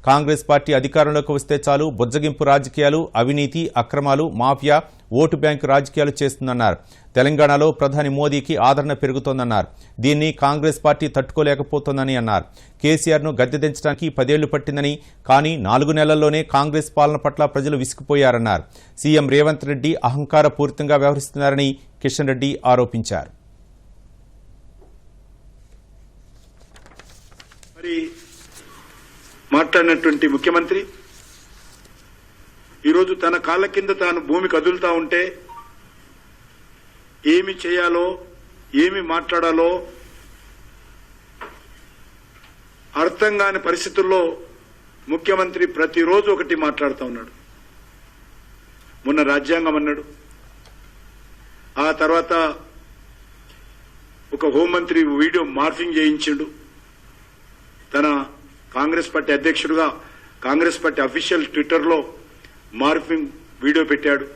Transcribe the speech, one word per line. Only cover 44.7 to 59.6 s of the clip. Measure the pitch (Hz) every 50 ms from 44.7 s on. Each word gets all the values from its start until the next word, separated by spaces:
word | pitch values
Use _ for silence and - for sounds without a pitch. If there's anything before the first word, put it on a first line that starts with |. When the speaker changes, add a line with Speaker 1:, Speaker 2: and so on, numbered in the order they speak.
| - - - - - - - 131
Speaker 2:
ముఖ్యమంత్రి | 151 165 - - 190 190 185 180 185 185 180 - -
ప్రతిరోజు | 147 160 156 - 170 165 170 185 208 202 208 196
ఒకటి | 170 - - 170 156 156
మాట్లాడుతూ | 147 139 - 147 139 127 - 135 123
ఉన్నాడు. | 120 117 113 - - - - - - - - - - - - - - - - - _ - - - - - - - - - - - - - - - - - -
మొన్న | 135 143 156 147 139
రాజ్యాంగం | 143 143 139 139 165 165 165 160 151 151
అన్నాడు, | 147 147 143 147 - - - - - - - - - - - - - - - - - - - - - - - - - - - - - - - - - - - 131 147
ఆ | 156 156 156
తర్వాత | 156 156 165 170 165 - 170 165 160 151 147 - - - - - - - - - - - - - - - - - - - - - - - - - - - - - - - - - - - 143 139
ఒక | 165 147 127
హోంమంత్రి | 147 170 170 175 175 170 175 165 165 160 147 143 143
వీడియో | 151 170 175 175 160 143 135 135
మార్ఫింగ్ | 143 160 160 - 175 175 160 156
చేయించిండు. | 156 151 151 151 - 156 147 143 151 151 - - - - - - - - - _ - - - - - _ - - - - - _ - - - - - _ -
తన | 143 147 151 143 139 135 - - - - - - - - - - 131
కాంగ్రెస్ | 139 156 165 165 160 - -
పార్టీ | 156 143 - 143 139
అధ్యక్షుడిగా | - 160 151 -